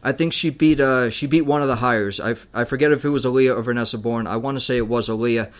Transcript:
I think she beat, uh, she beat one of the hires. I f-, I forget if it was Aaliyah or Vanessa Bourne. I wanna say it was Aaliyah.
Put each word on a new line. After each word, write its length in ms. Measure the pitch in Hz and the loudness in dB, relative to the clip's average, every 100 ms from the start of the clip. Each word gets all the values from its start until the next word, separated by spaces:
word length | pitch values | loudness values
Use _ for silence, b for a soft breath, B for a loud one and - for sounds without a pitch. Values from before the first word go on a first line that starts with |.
I 100 | - | -4
think 220 | 139 165 | -2 -2
she 160 | - 165 | 0 -2
beat, 300 | 135 156 143 | 2 4 4
uh, 280 | 135 131 120 | 4 2 0
she 180 | 110 143 | -2 0
beat 160 | 160 | 2
one 200 | 143 147 | 2 2
of 60 | 139 | 0
the 80 | 120 | 0
hires. 440 | 123 113 101 95 | 0 0 -2 -4
I 120 | 110 | -4
f-, 140 | 117 - | -6 -6
I 120 | - | -6
forget 280 | 120 131 147 | -4 0 2
if 140 | 147 147 | 2 0
it 20 | |
was 160 | 143 | 0
Aaliyah 320 | 127 131 131 113 | 2 4 4 2
or 60 | |
Vanessa 340 | 117 120 113 113 | -2 -2 -4 -4
Bourne. 300 | 113 117 107 | -4 -4 -4
I 100 | 110 | -4
wanna 240 | 131 135 | -4 -4
say 160 | 120 127 | -2 -2
it 120 | 110 | 0
was 200 | 120 110 | -2 -2
Aaliyah. 420 | 110 120 117 110 B | -2 0 0 -2 B